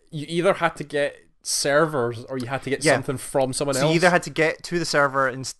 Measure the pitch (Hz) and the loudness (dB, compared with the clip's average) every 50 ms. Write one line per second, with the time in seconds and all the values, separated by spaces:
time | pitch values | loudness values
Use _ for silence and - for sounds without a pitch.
0 | _ _ - 151 143 151 165 170 165 196 180 - 165 160 - - 156 143 - 147 | _ _ -10 -10 -8 -4 -2 0 2 2 2 2 0 -2 -2 -4 -12 -4 -2 0
1 | 143 139 - - _ _ _ _ _ - - - - 147 139 147 165 156 151 143 | 0 0 -4 -8 _ _ _ _ _ -6 -6 -2 0 2 4 4 4 4 2 0
2 | 120 117 120 113 123 - 131 131 127 117 135 131 - 135 131 135 139 156 139 120 | 0 0 -2 -6 -10 -8 -8 -8 -6 -4 -6 -6 -4 -4 -4 0 2 2 2 2
3 | 139 - 139 123 - - - 143 135 131 131 - 151 143 139 131 135 151 160 170 | 2 -2 -6 -6 -6 -4 0 0 0 0 0 -4 -2 -2 0 2 2 2 2 4
4 | 165 180 175 175 - - 135 156 156 160 - - - - 170 175 165 - - 151 | 4 4 4 4 0 0 -2 0 0 0 0 -4 -8 -6 -4 -4 -4 0 2 2
5 | 143 139 131 135 135 131 120 131 131 - - _ | 2 4 2 2 0 0 -2 -4 -10 -12 -12 _